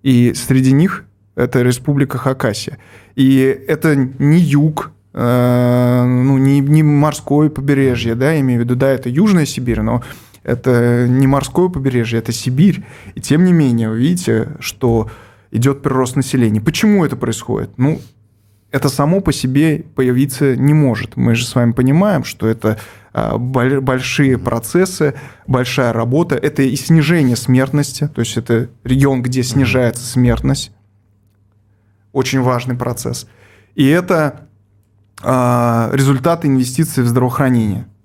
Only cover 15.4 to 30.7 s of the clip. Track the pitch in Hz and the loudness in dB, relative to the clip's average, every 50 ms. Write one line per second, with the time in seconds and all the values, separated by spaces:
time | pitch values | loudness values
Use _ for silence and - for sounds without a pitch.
15.4 | _ _ - - 120 135 139 143 - 143 127 131 131 123 131 143 127 - - 131 | _ _ -4 0 0 0 0 0 -4 -2 -2 0 -2 -2 -2 -4 -4 -2 0 0
16.4 | 120 110 104 110 107 - 156 - - 214 208 196 165 139 - 123 123 117 110 - | 0 0 0 0 -2 -2 -2 0 2 2 2 2 2 0 -2 -4 -6 -6 -6 -8
17.4 | - - 113 104 - 104 - - 123 143 156 - - - _ _ _ _ _ _ | -6 -6 -6 -6 -6 -8 -4 -2 -2 -2 -2 -4 -8 -18 _ _ _ _ _ _
18.4 | _ _ _ _ _ _ - 135 - 143 - - 143 147 175 196 185 170 139 - | _ _ _ _ _ _ -6 -2 -2 -2 -2 0 0 0 0 0 0 -2 -4 -2
19.4 | - 131 131 139 160 165 151 147 - - _ - 131 123 123 123 139 135 127 - | -4 -2 0 2 2 2 0 -2 -6 -10 _ -2 0 2 2 2 0 -2 -2 -2
20.4 | 143 139 127 127 131 143 151 151 147 135 113 110 - - - - 123 117 117 117 | 0 0 0 2 2 2 4 4 2 2 0 -2 -6 -10 -4 -2 0 0 0 0
21.4 | 123 - - 127 120 117 113 127 127 131 139 165 196 214 196 139 120 - - - | -2 -2 -2 0 0 0 0 0 0 2 2 2 2 2 0 -2 -4 -6 -8 -4
22.4 | - 113 113 117 - 110 113 - - - - - - _ _ - - - 110 113 | -2 -2 -2 0 -2 -4 -4 -4 -8 -20 -20 -20 -20 _ _ -6 -4 -4 -4 -4
23.4 | 120 127 131 127 120 131 139 139 135 131 127 127 127 - - - 143 135 127 113 | -4 -2 -2 0 0 2 0 0 0 -2 -2 -2 -4 -4 -2 0 2 2 2 0
24.4 | - 123 113 117 - - - 175 190 185 185 - 156 147 143 - - - - - | -2 -4 -4 -4 -6 -2 0 0 0 0 -2 -2 -2 -2 -2 -6 -16 -20 -20 -18
25.4 | _ - 127 127 127 127 - - 131 117 113 113 113 117 127 151 170 175 139 - | _ -2 -2 -2 -2 -2 -2 -2 -2 0 0 -2 -2 0 0 0 0 0 0 0
26.4 | - 147 151 - 139 131 143 - - - 165 160 147 143 175 170 147 127 120 110 | 0 -2 0 0 0 0 0 -4 2 2 4 4 4 4 2 2 2 2 0 0
27.4 | - - 127 127 131 131 - 147 143 - - - 156 147 - - 117 - - 120 | 0 2 2 2 2 2 0 -2 -2 -2 -4 -6 -6 -6 -4 -4 -6 -4 -4 -6
28.4 | 113 - 120 113 - 135 - _ _ 123 131 135 135 139 135 127 123 123 127 127 | -2 0 0 0 0 -4 -10 _ _ -2 2 2 2 2 2 0 -2 -2 -2 -2
29.4 | 123 123 117 143 135 123 127 127 123 117 110 - - - - 127 123 120 113 113 | -2 0 0 0 0 2 2 0 0 0 -2 -4 -10 -4 0 2 2 2 2 0
30.4 | - 135 135 - - - | 0 -2 -2 -2 -6 -12